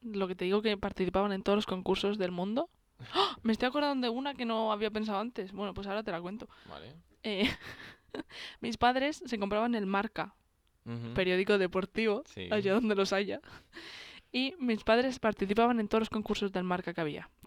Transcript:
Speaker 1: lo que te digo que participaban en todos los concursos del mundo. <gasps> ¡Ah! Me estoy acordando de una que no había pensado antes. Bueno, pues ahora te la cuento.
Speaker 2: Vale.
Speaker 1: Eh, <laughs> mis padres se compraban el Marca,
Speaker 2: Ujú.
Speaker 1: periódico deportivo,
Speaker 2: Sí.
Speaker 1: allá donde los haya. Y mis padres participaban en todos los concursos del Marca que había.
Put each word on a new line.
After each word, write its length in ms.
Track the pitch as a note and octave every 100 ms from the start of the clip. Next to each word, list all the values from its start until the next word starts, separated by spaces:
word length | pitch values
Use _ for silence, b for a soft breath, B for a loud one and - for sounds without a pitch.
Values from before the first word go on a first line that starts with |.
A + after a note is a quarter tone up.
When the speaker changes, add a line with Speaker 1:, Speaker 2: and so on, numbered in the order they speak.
Speaker 1:
lo 260 | A#3+ G3+ F#3
que 80 | F#3
te 100 | F3+
digo 160 | G3+
que 140 | G#3+ G3+
participaban 540 | G3+ - F3+ F#3+ G#3
en 120 | F#3+
todos 140 | F#3+ G3+
los 80 | G#3+
concursos 520 | F#3 F#3 F#3+ G3+ G#3+
del 140 | F3+
mundo. 380 | F3+ F#3+ A3+ E4+ _ _ _
<gasps> 140 | B2
¡Ah! 240 | F4 G4 -
Me 80 | A3+
estoy 140 | A3 B3
acordando 380 | C#4+ D4 C4+ B3
de 40 |
una 240 | A#3 C#4
que 120 | C4+ A#3
no 260 | A3 A3
había 180 | G#3 G#3+
pensado 280 | G#3+ A3 G3
antes. 320 | A3+ - F#3+
Bueno, 200 | F#3+ G3+
pues 140 | F#3 G3+
ahora 160 | G3+
te 80 | A3
la 100 | E3+
cuento. 280 | F3 G#3 - B -
Speaker 2:
Vale. 260 | D2 F2 D#3+ - _
Speaker 1:
Eh, 260 | - G3 A3
<laughs> 1120 | - - - - - _ - - - - -
mis 160 | A#3 A3+
padres 460 | A#3+ B3+ C#4 D#4 D4
se 140 | A#3
compraban 360 | G3+ G#3 A#3 A#3
el 100 | F#3+
Marca, 500 | G3 G#3+ - F3+ - _ _ _ _ -
Speaker 2:
Ujú. 280 | A#2 A#2
Speaker 1:
periódico 440 | A#2+ F#3 F3+ G3 G#3
deportivo, 680 | F#3 F#3+ F#3+ - A3 G#3 D4+
Speaker 2:
Sí. 240 | - F#3+
Speaker 1:
allá 220 | G#3+ G3
donde 220 | G3 A3+ G3+
los 180 | G3
haya. 260 | G3 G3 G3+ - B - B B B B B -
Y 240 | B3+ C4 F4+
mis 240 | B3 G#3+
padres 360 | - A3+ C4 B3+
participaban 600 | A3 G#3 G3 G#3 A#3 A#3
en 80 | G#3
todos 140 | A3+
los 80 | A3
concursos 420 | A3 G#3 G#3 G3+
del 120 | F#3
Marca 300 | F3+ F3+ F3+
que 80 | E3+
había. 280 | D#3+ D3 - _